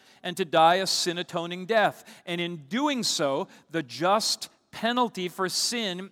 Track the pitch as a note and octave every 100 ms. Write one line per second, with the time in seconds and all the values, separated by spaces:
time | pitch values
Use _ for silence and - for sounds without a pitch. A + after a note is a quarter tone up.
0 | - - F#3 F3+ F3 D#3+ D#3+ F3+ F#3 -
1 | F3+ F3 F3 E3+ E3+ F3+ F#3 A3 F#3 -
2 | - - - F3 F3 E3+ C3+ G#3+ D4 C4
3 | G3+ - D3 C3+ F#3+ - _ D#3+ C3+ A#2
4 | F3 G#3+ G#3+ - - _ _ - A3+ B3
5 | A#3 F#3 F3+ F3+ F#3 - - A#3+ G#3 F3+
6 | F#3+